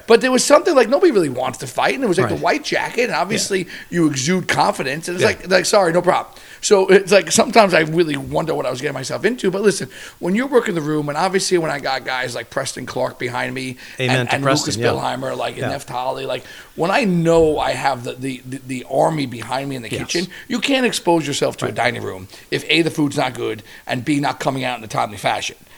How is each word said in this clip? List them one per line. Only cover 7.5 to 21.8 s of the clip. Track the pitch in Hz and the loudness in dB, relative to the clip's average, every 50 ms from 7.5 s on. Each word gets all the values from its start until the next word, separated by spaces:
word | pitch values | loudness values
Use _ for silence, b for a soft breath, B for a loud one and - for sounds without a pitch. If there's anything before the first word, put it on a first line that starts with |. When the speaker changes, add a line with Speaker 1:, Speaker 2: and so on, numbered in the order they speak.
| - 233 208 190 - | 6 6 6 8 6
Speaker 1:
I | 160 | 4
really | 160 156 160 170 170 156 143 | 4 4 2 2 2 2 0
wonder | 139 135 127 147 160 160 156 143 | -2 -4 -4 -4 -2 -2 0 -2
what | 143 135 | -2 -2
I | 123 | -2
was | 135 123 | -4 -4
getting | 143 147 139 | -4 -4 -4
myself | 131 131 - 123 123 143 | -4 -4 -4 -4 0 0
into. | 214 254 247 - 190 | 0 0 2 0 0
But | 170 196 226 | 0 4 2
listen, | 202 - - - - B B B B B B | 2 2 2 -4 -8 B B B B B B
when | - 175 190 | -2 0 0
you're | 233 262 277 | 0 0 2
working | 285 - - - 180 | 2 2 2 4 0
the | 165 | -2
room, | 143 151 156 151 147 147 | -2 0 0 0 -2 -2
and | 143 | -2
obviously | 151 180 190 185 190 - - 185 175 | 0 0 2 2 0 2 2 2 2
when | 160 151 | 2 0
I | 143 139 | -2 -4
got | 131 139 131 135 127 | -2 -4 -4 -4 -4
guys | 135 131 127 127 131 117 | -4 -4 -2 -2 -4 -6
like | 123 117 - | -8 -10 -6
Preston | - 135 135 131 - - 127 | -6 -4 -4 -4 -6 -8 -10
Clark | - - 127 127 127 - - | -8 -4 -4 -4 -4 -4 -6
behind | 127 120 120 127 127 127 127 | -6 -6 -4 -4 -4 -4 -6
me | 131 131 127 123 127 B B B B | -6 -8 -8 -10 -12 B B B B
Speaker 2:
Amen | 131 123 127 127 | 0 2 2 2
Speaker 1:
and, | 123 131 | 2 0
Speaker 2:
to | 135 | 0
Speaker 1:
and | 135 139 | 2 2
Speaker 2:
Preston, | 139 131 - - - 95 | 2 2 2 2 -2 -2
Speaker 1:
Lucas | |
Speaker 2:
yeah. | 110 120 117 | 0 0 0
Speaker 1:
Billheimer, | 135 135 131 127 127 131 131 131 127 | 0 0 -2 -4 -4 -4 -4 -6 -4
like, | 123 120 120 117 - | -4 -4 -6 -4 -4
and | 123 107 | -4 -4
Speaker 2:
Yeah. | 135 139 | -4 -6
Speaker 1:
Neftali, | - - 131 123 127 131 131 135 135 | -8 -8 -8 -4 -4 -4 -4 -4 -4
like, | 131 131 131 - B B B B B B | -6 -6 -6 -8 B B B B B B
when | - 160 185 | -2 -2 0
I | 196 240 226 | 2 2 2
know | 190 175 170 165 165 170 165 160 156 147 147 | 2 2 2 4 4 6 6 4 4 2 0
I | 131 135 127 | 0 -2 -2
have | 127 143 139 131 123 120 | -2 -2 -2 -2 -2 -6
the, | 127 123 | -10 -10
the, | 127 127 135 127 120 120 | -8 -8 -8 -8 -8 -10
the, | 127 131 139 127 | -12 -12 -12 -8
the | 127 131 127 120 - | -8 -8 -8 -6 -4
army | 131 139 156 160 160 151 139 | 0 0 2 2 0 -2 -4
behind | 120 120 113 107 117 127 135 139 139 | -4 -6 -8 -8 -6 -6 -6 -4 -6
me | 135 | -8
in | 127 113 | -8 -8
the | 104 | -6
Speaker 2:
Yes. | 120 - 123 - | -6 -6 -6 -4
Speaker 1:
kitchen, | - 170 185 180 B B B B | -4 -4 -4 -4 B B B B
you | 254 247 | -4 -4
can't | - 277 277 262 254 | 0 0 0 2 2
expose | 220 156 - - 175 170 165 143 | 0 -2 0 0 2 2 2 0
yourself | 143 131 - 147 131 - - | -2 -2 -2 -2 -2 -2 -4
to | - | -4
a | 120 | -4
Speaker 2:
Right. | 113 | -2
Speaker 1:
dining | 110 | -2